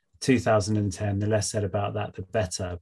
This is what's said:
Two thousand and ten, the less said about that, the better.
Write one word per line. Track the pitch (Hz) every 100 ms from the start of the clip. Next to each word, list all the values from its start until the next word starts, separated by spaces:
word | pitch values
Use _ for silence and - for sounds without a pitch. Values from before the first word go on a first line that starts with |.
| _ _
Two | - 123
thousand | 117 107 98 107
and | 101
ten, | - 104 98
the | 104
less | 107 107
said | 110
about | 98 95 101
that, | 104 101
the | -
better. | 92 113 95 - 90 90